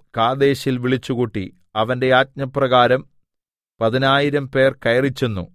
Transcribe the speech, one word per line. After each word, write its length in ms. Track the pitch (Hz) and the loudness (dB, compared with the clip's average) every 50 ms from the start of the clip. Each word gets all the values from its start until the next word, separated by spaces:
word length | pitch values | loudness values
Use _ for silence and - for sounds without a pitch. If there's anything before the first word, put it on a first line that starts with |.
| _ _ - | _ _ -4
കാദേശിൽ 600 | 113 113 120 135 139 139 139 135 135 - 139 127 | -2 0 0 0 2 2 2 2 0 -2 -4 -4
വിളിച്ചുകൂട്ടി. 760 | 123 123 127 131 120 - - 127 120 123 107 - 104 92 - - _ _ _ - | -2 -2 -2 -2 -2 -4 -4 -4 -4 -4 -4 -4 -8 -10 -10 -14 _ _ _ -4
അവന്റെ 380 | 107 110 117 127 127 131 127 127 | -4 -2 -2 -2 -2 0 2 2
ആജ്ഞപ്രകാരം 920 | 127 135 135 - 143 139 135 - 139 135 123 127 123 120 120 127 135 - _ _ _ _ _ _ _ _ _ _ _ _ _ _ - | 2 2 0 -4 -10 -10 -8 -4 -4 0 2 4 4 4 4 2 0 -4 _ _ _ _ _ _ _ _ _ _ _ _ _ _ -4
പതിനായിരം 680 | 113 110 120 131 135 135 139 139 143 147 143 143 135 | -2 -2 0 0 0 2 2 2 2 0 -2 -2 -4
പേർ 280 | 135 - 135 131 135 135 - - | -2 0 2 2 2 2 0 -2
കയറിച്ചെന്നു. 640 | 117 117 127 135 139 131 - 135 113 104 92 85 - | 0 0 2 0 -2 -2 -2 -4 -4 -4 -6 -10 -12